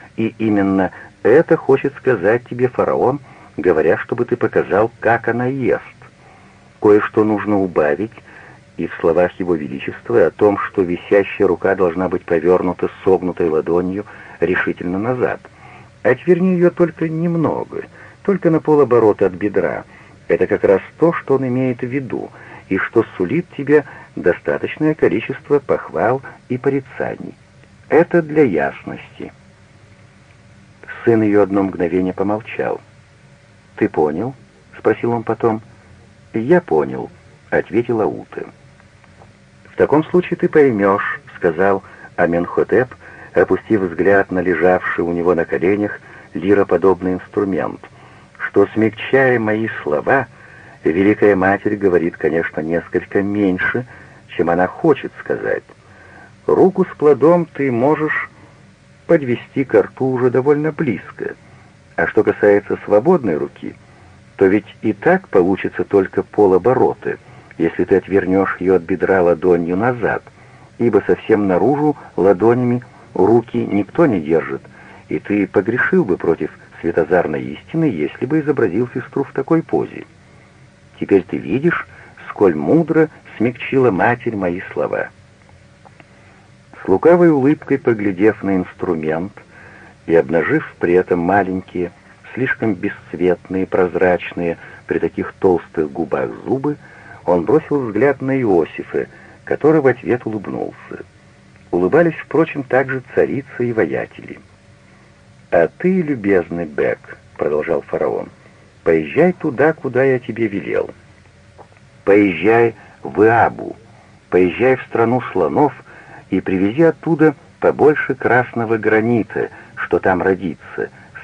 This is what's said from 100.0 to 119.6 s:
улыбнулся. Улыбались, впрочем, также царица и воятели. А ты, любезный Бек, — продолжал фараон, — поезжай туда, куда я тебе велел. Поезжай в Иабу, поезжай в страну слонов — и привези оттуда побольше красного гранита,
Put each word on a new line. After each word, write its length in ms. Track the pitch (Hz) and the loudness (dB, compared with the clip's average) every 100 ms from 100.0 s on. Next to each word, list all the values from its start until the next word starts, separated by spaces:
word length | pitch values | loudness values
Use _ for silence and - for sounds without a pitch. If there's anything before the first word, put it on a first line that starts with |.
| - 120 113 | -2 -4 -4
улыбнулся. 760 | 110 90 60 50 - - - - _ - - _ - - | -8 -8 -8 -10 -12 -18 -18 -18 _ -20 -20 _ -20 -6
Улыбались, 420 | 87 90 139 170 | 0 2 4 2
впрочем, 480 | 160 - 139 160 147 | 0 -4 0 0 -4
также 400 | 131 123 135 131 - | -2 -2 0 -6 -4
царица 480 | - 73 107 139 - | -2 0 -2 -8 -6
и 100 | 123 | -4
воятели. 680 | 113 85 62 55 - 58 - - _ _ - _ - - _ - - - | -2 -2 -2 -8 -12 -18 -20 -20 _ _ -20 _ -20 -20 _ -20 -20 -4
А 180 | - 80 - | 0 0 0
ты, 220 | 180 190 | -2 0
любезный 640 | 156 135 101 95 82 85 | -2 -4 0 0 0 -6
Бек, — 540 | 82 71 67 - - - _ - | -6 -4 -4 -4 -10 -20 _ -6
продолжал 460 | 76 76 76 76 | -4 -2 -2 -4
фараон, — 460 | - 80 76 50 - - - - _ _ | -4 -4 -4 -4 -8 -16 -20 -20 _ _
поезжай 480 | - 82 76 110 175 | 0 0 0 2 2
туда, 400 | 180 160 117 143 | 0 -4 0 0
куда 320 | 156 135 123 | 0 -4 0
я 140 | 135 127 | 0 0
тебе 280 | 123 110 113 | -4 -4 -4
велел. 440 | 98 60 50 - - - - - _ - - - _ - - | -4 -4 -4 -6 -10 -20 -20 -20 _ -20 -20 -20 _ -20 -6
Поезжай 680 | - 101 101 82 92 117 117 110 - - | 2 4 4 2 2 4 2 0 -14 -18
в 180 | - 71 | -8 2
Иабу, 540 | 107 117 85 58 - - - - - - _ | 4 4 2 -2 -10 -12 -18 -20 -20 -20 _
поезжай 460 | 90 92 82 123 131 | 0 2 2 0 0
в 60 | |
страну 360 | - 113 113 123 117 | -2 0 0 0 -2
слонов — 400 | 95 - 87 143 - - - - - - | -2 0 2 0 -2 -14 -20 -20 -20 -6
и 100 | 185 | -4
привези 420 | - 95 98 123 | -2 0 0 2
оттуда 520 | 165 156 - 160 156 139 - _ | 2 2 -2 2 2 0 -8 _
побольше 540 | 90 67 135 151 - | -2 4 4 4 -2
красного 640 | 135 107 117 123 117 110 110 | -4 0 0 0 -6 -4 -2
гранита, 720 | 107 110 113 120 95 - 60 - | 2 2 2 0 -2 -6 -8 -10